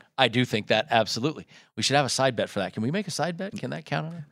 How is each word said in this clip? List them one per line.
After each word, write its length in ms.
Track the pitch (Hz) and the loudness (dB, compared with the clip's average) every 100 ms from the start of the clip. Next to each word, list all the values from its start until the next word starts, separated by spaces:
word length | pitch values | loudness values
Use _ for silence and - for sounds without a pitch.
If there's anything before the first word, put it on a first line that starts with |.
| _ - | _ 2
I 120 | 127 | 2
do 180 | 117 123 | 4 2
think 220 | 107 - | 0 2
that, 180 | 110 - | 0 4
absolutely. 580 | 117 107 - 135 - - - _ - | 2 2 0 -2 -4 -14 -20 _ -2
We 60 | |
should 140 | 107 139 | 2 2
have 100 | 139 | 2
a 20 | |
side 260 | - 135 | 2 2
bet 140 | 110 95 | 2 -2
for 120 | 104 | -2
that. 120 | 92 | -2
Can 100 | - | -2
we 80 | 113 | -2
make 180 | 185 196 | -2 -4
a 20 | |
side 260 | - 160 170 | -4 -4 -4
bet? 160 | 196 - | -8 -6
Can 100 | 127 | -6
that 120 | 147 | -8
count 220 | 160 151 156 | -4 -4 -4
on 80 | |
it? 100 | 170 147 | -10 -8